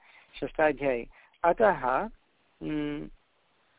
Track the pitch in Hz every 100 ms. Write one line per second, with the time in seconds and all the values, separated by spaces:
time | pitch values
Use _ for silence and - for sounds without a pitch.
0 | - - _ - 139 - 156 127 139 120
1 | 117 - _ _ 170 170 220 151 127 135
2 | 214 - _ _ _ _ 160 151 147 147
3 | 151 - _ _ _ _ _